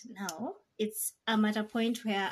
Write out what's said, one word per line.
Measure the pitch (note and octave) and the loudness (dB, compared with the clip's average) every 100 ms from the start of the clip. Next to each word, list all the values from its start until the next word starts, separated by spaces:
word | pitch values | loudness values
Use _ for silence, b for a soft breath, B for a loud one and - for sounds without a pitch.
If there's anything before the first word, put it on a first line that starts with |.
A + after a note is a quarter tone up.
| - | -10
now. | F#3+ F#3+ D#3+ C4 - _ - | -8 -6 -4 -6 -8 _ -4
It's, | G#3+ A3 - - - | -2 -2 -6 -4 0
I'm | A3 | 4
at | G#3+ G#3+ | 4 2
a | |
point | G#3+ A#3 A3+ A#3 | 0 0 2 0
where | A3 G3 F#3+ | 0 0 0